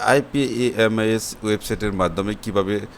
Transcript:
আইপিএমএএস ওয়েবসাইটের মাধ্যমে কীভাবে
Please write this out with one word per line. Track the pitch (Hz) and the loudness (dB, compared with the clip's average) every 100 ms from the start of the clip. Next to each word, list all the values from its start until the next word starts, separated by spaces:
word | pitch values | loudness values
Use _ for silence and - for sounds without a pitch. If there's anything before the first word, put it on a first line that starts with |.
| 107 | 2
আইপিএমএএস | 139 143 143 135 117 123 110 110 110 110 110 - - | 2 2 -2 -2 0 0 2 2 2 2 0 -4 -6
ওয়েবসাইটের | 110 107 - 104 107 95 | -2 -2 -2 -4 -2 2
মাধ্যমে | 87 85 98 107 | 0 2 -2 -4
কীভাবে | 113 101 95 104 98 | -2 0 0 -2 -6